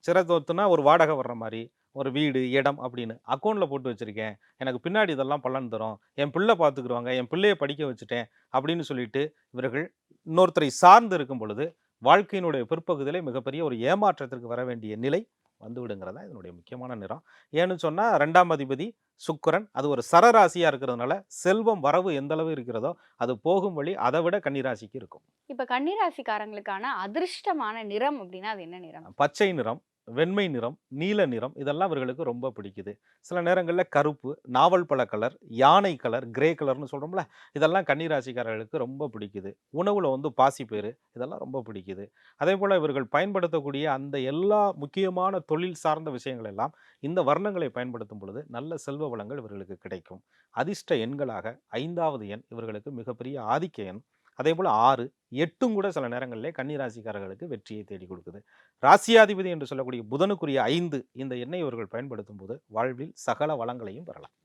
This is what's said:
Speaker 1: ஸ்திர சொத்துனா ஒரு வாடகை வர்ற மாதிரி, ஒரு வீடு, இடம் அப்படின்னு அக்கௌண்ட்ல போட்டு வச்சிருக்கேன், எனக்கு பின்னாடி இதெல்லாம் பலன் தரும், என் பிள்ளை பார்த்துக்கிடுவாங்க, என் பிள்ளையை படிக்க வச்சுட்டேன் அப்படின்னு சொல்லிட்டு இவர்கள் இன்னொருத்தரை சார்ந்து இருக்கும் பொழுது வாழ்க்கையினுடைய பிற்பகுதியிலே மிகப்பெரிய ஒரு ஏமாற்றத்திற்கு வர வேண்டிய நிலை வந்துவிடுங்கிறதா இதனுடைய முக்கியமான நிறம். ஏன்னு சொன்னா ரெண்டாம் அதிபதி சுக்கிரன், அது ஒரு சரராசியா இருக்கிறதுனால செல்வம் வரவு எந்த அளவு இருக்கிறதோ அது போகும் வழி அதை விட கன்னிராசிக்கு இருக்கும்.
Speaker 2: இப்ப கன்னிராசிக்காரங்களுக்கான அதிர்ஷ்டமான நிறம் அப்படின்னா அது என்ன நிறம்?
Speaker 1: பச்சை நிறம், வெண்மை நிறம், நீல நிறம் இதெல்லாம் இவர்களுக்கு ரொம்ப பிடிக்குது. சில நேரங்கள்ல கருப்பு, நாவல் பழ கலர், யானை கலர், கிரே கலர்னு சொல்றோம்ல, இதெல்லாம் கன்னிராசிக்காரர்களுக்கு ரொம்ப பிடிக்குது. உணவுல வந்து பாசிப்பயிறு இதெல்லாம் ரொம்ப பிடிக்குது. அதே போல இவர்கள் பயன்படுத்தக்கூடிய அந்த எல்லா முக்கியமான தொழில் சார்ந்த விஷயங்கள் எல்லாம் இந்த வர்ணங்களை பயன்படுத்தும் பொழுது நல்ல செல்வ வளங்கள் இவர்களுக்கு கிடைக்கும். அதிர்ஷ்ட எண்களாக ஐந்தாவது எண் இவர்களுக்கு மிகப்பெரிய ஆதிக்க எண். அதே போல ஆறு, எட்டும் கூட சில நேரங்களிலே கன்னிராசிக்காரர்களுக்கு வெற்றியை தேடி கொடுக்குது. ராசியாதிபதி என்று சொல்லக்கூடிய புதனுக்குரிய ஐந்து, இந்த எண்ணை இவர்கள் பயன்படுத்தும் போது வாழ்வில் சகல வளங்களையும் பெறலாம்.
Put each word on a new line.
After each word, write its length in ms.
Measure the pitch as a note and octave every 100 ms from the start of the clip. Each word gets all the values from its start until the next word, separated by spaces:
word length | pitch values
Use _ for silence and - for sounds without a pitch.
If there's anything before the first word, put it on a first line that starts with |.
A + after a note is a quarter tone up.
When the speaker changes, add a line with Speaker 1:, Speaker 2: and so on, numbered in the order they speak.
Speaker 1:
ஸ்திர 160 | - F3 E3+
சொத்துனா 360 | E3+ C#3+ E3+ G3+
ஒரு 100 | E3 C#3
வாடகை 280 | E3 D#3 D3
வர்ற 160 | B2 A#2
மாதிரி, 220 | A2+ A2+ A2+ _ _ C3+
ஒரு 140 | C3+ C3+
வீடு, 240 | D3+ C3 B2+ C3
இடம் 200 | C#3 C#3+
அப்படின்னு 300 | B2 B2 A#2 A2+ -
அக்கௌண்ட்ல 320 | C3+ G#3+ G#3+ E3
போட்டு 220 | C#3 B2+
வச்சிருக்கேன், 440 | A2 G#2+ G#2 A2 G2 _ _
எனக்கு 180 | C3 B2
பின்னாடி 260 | E3 G#3 G3+ C#3
இதெல்லாம் 280 | C3+ C#3+ B2+
பலன் 240 | C3+ B2
தரும், 240 | A2 A2 G#2 _ -
என் 100 | C#3+
பிள்ளை 200 | D#3+ G#3 G3
பார்த்துக்கிடுவாங்க, 520 | D3+ C3+ A#2+ A#2+ A#2+ B2+
என் 120 | B2
பிள்ளையை 240 | E3+ G3+ F#3+
படிக்க 200 | C#3+ D3 C#3+
வச்சுட்டேன் 380 | A#2 A2+ A#2+ G#2+ _ _ C3
அப்படின்னு 300 | C#3+ E3+ D3
சொல்லிட்டு 320 | C3+ A#2 C3+ D3+ _ _
இவர்கள் 320 | B2 B2+ C3 E3+ _ _ _ E3
இன்னொருத்தரை 440 | E3 F#3 - D3 -
சார்ந்து 340 | F3+ G#3+ A3+ F3+
இருக்கும் 240 | C3 C3
பொழுது 240 | G#2+ G#2 D#3+ _ _ _
வாழ்க்கையினுடைய 600 | A#2+ F#3 G3+ G3 F3 C#3 A#2
பிற்பகுதியிலே 500 | E3 E3 D3+ C#3 F3 D3+
மிகப்பெரிய 320 | A#2+ B2 C#3+ D#3+
ஒரு 80 | A#2+ B2
ஏமாற்றத்திற்கு 600 | G3 G#3 E3+ C3 B2 A#2+
வர 100 | A#2+
வேண்டிய 300 | B2+ A#2 G#2+ G#2+
நிலை 160 | C3 E3+ A3+ _ _ _
வந்துவிடுங்கிறதா 600 | G#2+ A#2+ A#2+ G2 F#2 G2+
இதனுடைய 280 | G3+ A#2+ F2+ F2
முக்கியமான 400 | _ B2+ B2+ A#2
நிறம். 200 | G2 C#3+ _ _ _
ஏன்னு 240 | D3+ F3+ F3+
சொன்னா 200 | D#3+ E3 A3+ E3+
ரெண்டாம் 300 | D3 E3+ F3
அதிபதி 320 | D#3 C3 C3+ G#3 _ _ _
சுக்கிரன், 440 | - D#3 D#3+ F3 G#3+ B2+
அது 80 | C#3+
ஒரு 140 | C3 A#2
சரராசியா 600 | E3+ A#3 A3 F3+ F3+ E3
இருக்கிறதுனால 460 | C#3 C3 A#2+ B2 F#3+ - -
செல்வம் 420 | F3+ G#3 A3+ G3+ C#3
வரவு 260 | E3 F#3 C#3+
எந்த 140 | C#3+ D#3
அளவு 160 | D#3+ D3
இருக்கிறதோ 360 | A#2+ A2+ C3+ F3 _ _
அது 120 | B2 A#2 D#3+
போகும் 280 | F#3+ F#3+ D#3+
வழி 160 | D3 G3 A#2+
அதை 140 | D3+ E3+
விட 120 | G3+ D3
கன்னிராசிக்கு 540 | C#3 C3 A#2 G#2+ C3
இருக்கும். 240 | G2 - _ _ -
Speaker 2:
இப்ப 180 | C4 B3
கன்னிராசிக்காரங்களுக்கான 1200 | B3+ D4+ G#4 F4+ D4 B3 G#3+ G#3+ G#3 G3+ G3 B3+ A3 G3
அதிர்ஷ்டமான 800 | C4 F4+ - G#4+ D#4+ A3 A3+ G#3+
நிறம் 280 | G#3 C4+ C#4+
அப்படின்னா 320 | F3+ F#3 G#3 G#3
அது 80 | E3
என்ன 160 | F3+ E3
நிறம்? 260 | D#3 E3 -
Speaker 1:
பச்சை 280 | D3 - G3+ E3
நிறம், 240 | A2 C#3 _ _ -
வெண்மை 360 | A#2 E3+ G3 F#3+
நிறம், 200 | C3 A#2 D#3 _ C3+
நீல 220 | F3+ G#3 D#3+
நிறம் 280 | A#2 B2+ -
இதெல்லாம் 280 | C#3+ D3 F#3+
இவர்களுக்கு 340 | D3 B2+ B2+ D3
ரொம்ப 220 | A#2+ C3 A2
பிடிக்குது. 360 | G2+ G2 G2 G2+ _ _ -
சில 120 | F3 E3+
நேரங்கள்ல 380 | F#3 E3+ F3 F3+
கருப்பு, 360 | C#3+ D3 D3 B2+ D3 - B2+
நாவல் 300 | E3 F3+ E3+
பழ 140 | C3+ A#2
கலர், 220 | G#2+ A#2+ - - A#2
யானை 320 | C3+ F#3 G3 D3
கலர், 240 | B2 A#2+ A#2+ A#2
கிரே 140 | D#3 D#3
கலர்னு 300 | C#3+ C3 C#3
சொல்றோம்ல, 300 | C#3+ D3+ F#3 D#3 - - C#3+
இதெல்லாம் 320 | D#3 F#3 E3
கன்னிராசிக்காரர்களுக்கு 920 | C#3+ E3 D3 B2 B2 A2+ A2 A2 D#3
ரொம்ப 240 | B2 C3+ D3
பிடிக்குது. 380 | A2+ G#2+ G2+ F#2+ - _ C#3+
உணவுல 320 | G3 G3+ D#3+
வந்து 160 | C3 D3 -
பாசிப்பயிறு 520 | C3+ - A2+ G#2+ G#2 B2+ _ A#2
இதெல்லாம் 260 | C3 -
ரொம்ப 200 | - C3 A2+
பிடிக்குது. 400 | G2 F#2 F#2+ B2+ _ _ _
அதே 160 | D3+ G3
போல 180 | G3 F#3+
இவர்கள் 320 | D3+ C#3 B2 C#3+
பயன்படுத்தக்கூடிய 680 | G3 G3 E3+ D#3+ C#3+ C#3 D3+ C3+
அந்த 180 | C#3 C#3 C3
எல்லா 300 | D3+ G3 G#3 G3+ D#3
முக்கியமான 600 | C#3+ F#3+ F#3+ F#3 F#3 F#3+ -
தொழில் 280 | D#3 F3+ E3
சார்ந்த 260 | D#3+ D3+ D#3 B2+
விஷயங்கள் 360 | C#3 B2 A2
எல்லாம் 200 | G2 C#3 _ _ _
இந்த 200 | C#3 F3+ C#3
வர்ணங்களை 420 | D#3+ G3+ F#3 C#3+ B2
பயன்படுத்தும் 460 | B2+ A#2+ G#2 G#2+
பொழுது 180 | G2 A2 D#3 A#2+
நல்ல 200 | D3+ D#3+ -
செல்வ 220 | C#3+ D3+
வளங்கள் 260 | A#2 G#2 C#3+
இவர்களுக்கு 340 | A2 G2+ F#2+ F#2
கிடைக்கும். 380 | F#2 F#2 _ F2 _ _ _
அதிர்ஷ்ட 500 | - D3+ G3+ - D3 A2+
எண்களாக 520 | C#3+ C3+ G#2 A2 - _ A2+
ஐந்தாவது 440 | D#3 F3 D#3+ C3+ G2+
எண் 120 | G#2+ _
இவர்களுக்கு 380 | A#2 A2+ G#2+ D3 B2+
மிகப்பெரிய 380 | A#2 A#2 B2+ C#3 A2
ஆதிக்க 360 | C#3 E3+ - F#2+
எண். 100 | G3+ _ _ _ -
அதே 140 | D3+
போல 160 | D#3+ E3+ G#2+ B2
ஆறு, 180 | C3 B2+ _ _ B2
எட்டும் 320 | D#3+ _ B3 G#3
கூட 100 | G3
சில 160 | D#3 B2
நேரங்களிலே 360 | A#2+ B2+ A2+ C3+ D#3+
கன்னிராசிக்காரர்களுக்கு 880 | C3+ D3 B2+ A2+ A2 G#2 G2 G2 E3+
வெற்றியை 320 | A2+ - G#2+
தேடி 220 | G2+ F#2+ F2+
கொடுக்குது. 340 | F#2 - G3 _ _ _ _
ராசியாதிபதி 640 | - G3 - A3 G#3 F#3+ F#3
என்று 140 | E3 C#3
சொல்லக்கூடிய 320 | C3+ B2+ B2 G#2+
புதனுக்குரிய 480 | C#3 F#3+ F#3+ D#3 C3+ A2+
ஐந்து, 260 | D#3+ F3 C#3 - B2
இந்த 120 | C3+ B2
எண்ணை 160 | B2 F3+
இவர்கள் 300 | D3+ A#2 G#2
பயன்படுத்தும் 460 | A2+ C3+ A2 G#2 G#2
போது 140 | F#2+ C3+ _ G#2+
வாழ்வில் 380 | B2+ B2+ D#3 -
சகல 320 | - A2+ D3+ C#3+
வளங்களையும் 520 | A#2 B2 G#2+ A2+ E3+
பெறலாம். 260 | - - _